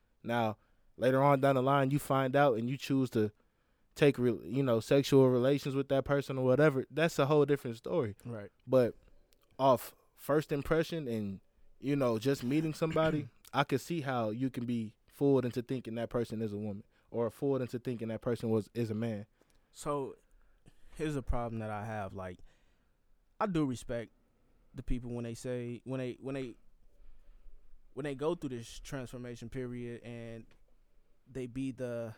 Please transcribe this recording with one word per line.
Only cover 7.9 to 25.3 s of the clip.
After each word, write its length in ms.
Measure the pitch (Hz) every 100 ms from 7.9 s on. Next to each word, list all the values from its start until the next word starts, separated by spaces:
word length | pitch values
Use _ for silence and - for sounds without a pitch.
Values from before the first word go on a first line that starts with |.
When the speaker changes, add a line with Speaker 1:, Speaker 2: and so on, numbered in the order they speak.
| 175 113 98 123
Speaker 2:
Right. 240 | 113 101 _ -
Speaker 1:
But 280 | 127 117 - - - _ _ _ -
off 360 | 135 120 - - _ _
first 320 | - 147 -
impression 540 | 143 135 160 160 170 139
and, 320 | 113 101 95 - _ - -
you 140 | 127 143
know, 220 | 127 110
just 240 | 123 139
meeting 320 | 120 147 160
somebody, 540 | 151 165 156 160 151 147 -
<clears throat> 140 | -
I 80 | 131
could 160 | 143 135
see 200 | - 170
how 280 | 135 123 110
you 200 | 113 131
can 140 | 127 120
be 260 | 120 107 - _
fooled 380 | - 143 135
into 180 | 123 127
thinking 320 | 117 131 113
that 160 | 113 117
person 320 | 123 117 110
is 100 | 113
a 40 | 104
woman 240 | 107 101 - _ _
or 180 | 113 117
fooled 320 | - 143 135
into 160 | 123 123
thinking 300 | 131 117 113
that 120 | 110
person 280 | - 117 117
was, 180 | 110 98
is 160 | 117 117
a 40 |
man. 300 | 107 117 104 - _ _ _ _
Speaker 2:
So 440 | - 156 147 127 - _ _ _ _ - - - -
here's 200 | 156 147
a 60 |
problem 360 | 120 123 117 113
that 100 | 107
I 140 | 104 107
have. 260 | 107 95
Like, 240 | 98 92 90 - _ _ _ _ _ _ _ _ -
I 60 | 214
do 180 | 165
respect 460 | 143 120 - 120 107 _ _ _ _ _ _
the 80 | -
people 280 | - 127 120
when 140 | 120
they 100 | 120